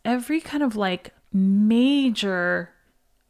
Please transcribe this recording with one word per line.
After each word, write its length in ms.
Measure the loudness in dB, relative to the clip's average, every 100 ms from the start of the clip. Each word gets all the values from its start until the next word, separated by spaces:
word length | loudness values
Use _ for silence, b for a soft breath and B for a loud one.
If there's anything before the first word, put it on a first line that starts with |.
every 360 | -4 -4 -2 -4
kind 220 | -4 -4
of, 120 | -2
like, 380 | -2 -2 -4 -8 -20 _
major 1400 | 0 2 4 4 4 4 2 0 -2 -2 -2 -2 -2 -6 _ _ _ _ _ _